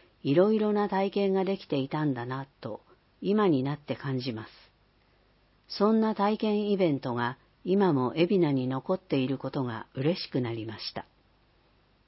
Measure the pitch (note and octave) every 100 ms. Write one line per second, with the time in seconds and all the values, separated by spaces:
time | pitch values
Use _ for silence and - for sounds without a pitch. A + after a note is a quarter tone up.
0 | _ _ C3 D3 G3+ A3 G#3 G#3 G#3 F#3+
1 | G3 G3+ G3 F#3+ F#3 G3 - C#3+ C3+ D3+
2 | D3+ B2+ A#2+ C3 C3+ _ B2 G#2+ _ _
3 | _ _ F3+ G#3+ G3+ C#3 C3 C#3+ - C3
4 | C#3 C3 B2+ A2 A#2 - - _ _ _
5 | _ _ _ _ _ _ - - G3+ A3+
6 | A3 G#3+ G3+ G#3+ G#3+ G#3 G#3 G3 F3+ C3+
7 | C3+ A#2+ A#2+ C3+ _ _ - G3 F#3+ C#3
8 | B2+ D#3+ F3 G3 D#3 C#3 B2+ C3 - F#3
9 | - C#3 C3 C3+ C3+ D3 B2 A2+ - -
10 | C#3 F#3 - C#3+ B2 A#2 A2+ G#2 - -
11 | - _ _ _ _ _ _ _ _ _